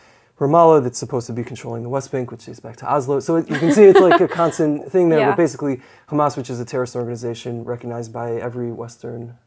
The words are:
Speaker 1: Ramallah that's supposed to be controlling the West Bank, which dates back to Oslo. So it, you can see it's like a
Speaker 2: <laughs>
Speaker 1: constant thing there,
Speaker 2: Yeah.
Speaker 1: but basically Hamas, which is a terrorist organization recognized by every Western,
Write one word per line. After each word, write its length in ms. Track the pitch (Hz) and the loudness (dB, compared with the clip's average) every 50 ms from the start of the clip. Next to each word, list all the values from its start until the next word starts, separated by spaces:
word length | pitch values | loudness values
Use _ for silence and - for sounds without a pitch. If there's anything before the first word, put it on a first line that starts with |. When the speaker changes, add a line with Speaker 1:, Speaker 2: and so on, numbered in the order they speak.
| _ _ _ _ _ _ _ - | _ _ _ _ _ _ _ -4
Speaker 1:
Ramallah 440 | 143 139 151 170 170 165 160 151 127 | 0 2 4 6 8 8 6 6 4
that's 140 | 123 120 - | 0 -4 -6
supposed 280 | - 117 - 123 117 | -8 -6 -6 -6 -6
to 60 | - 117 | -6 -8
be 100 | 117 117 | -8 -8
controlling 400 | - - 107 - 120 120 117 113 | -10 -10 -14 -12 -10 -10 -10 -8
the 60 | 120 | -8
West 240 | 127 135 135 - - | -8 -8 -8 -6 -6
Bank, 180 | 135 123 120 | -8 -6 -8
which 160 | - - - | -10 -16 -18
dates 140 | - 143 - | -18 -20 -18
back 160 | - 117 110 | -18 -20 -18
to 120 | - - - 131 | -12 -6 -4 -2
Oslo. 260 | 147 127 127 143 139 | -2 -2 0 -2 -2
So 180 | 131 - 165 | 0 0 0
it, 140 | 165 160 - | 0 -2 -2
you 80 | 156 143 | -4 -2
can 140 | 151 170 - | 0 2 6
see 120 | 208 214 | 8 8
it's 140 | 190 180 - | 10 10 8
like 220 | 190 180 170 170 | 8 6 6 4
a 80 | 180 - | 2 2
Speaker 2:
<laughs> 140 | - 175 170 | 0 0 -2
Speaker 1:
constant 480 | 165 - - 165 151 147 147 - - | 0 0 0 0 0 -2 -2 -4 -2
thing 180 | - 185 180 170 | 0 2 2 4
there, 100 | 160 151 | 4 4
Speaker 2:
Yeah. 120 | - - | 2 2
Speaker 1:
but 60 | 101 | 2
basically 440 | 101 170 143 127 - 147 143 135 123 - - _ _ _ - | 2 0 0 0 -2 -4 -4 -4 -6 -8 -14 _ _ _ -6
Hamas, 260 | 151 147 147 147 131 | -2 0 0 0 0
which 120 | - 127 120 | -4 -8 -8
is 120 | 131 120 | -8 -8
a 40 | 123 | -8
terrorist 300 | 117 - 131 127 123 - | -6 -4 -4 -4 -4 -6
organization 680 | 127 120 117 120 113 117 120 117 110 - 127 120 117 117 | -8 -8 -8 -8 -8 -8 -8 -8 -8 -10 -10 -10 -10 -8
recognized 480 | 117 123 117 120 120 117 120 120 113 113 | -8 -10 -10 -8 -10 -10 -10 -10 -10 -10
by 220 | 117 117 120 117 | -8 -8 -6 -6
every 360 | 117 - 123 120 123 120 120 | -6 -6 -8 -8 -6 -8 -8
Western, 640 | 117 107 113 117 - - - 123 117 120 117 117 120 _ _ | -8 -10 -12 -14 -14 -16 -14 -14 -12 -12 -14 -16 -18 _ _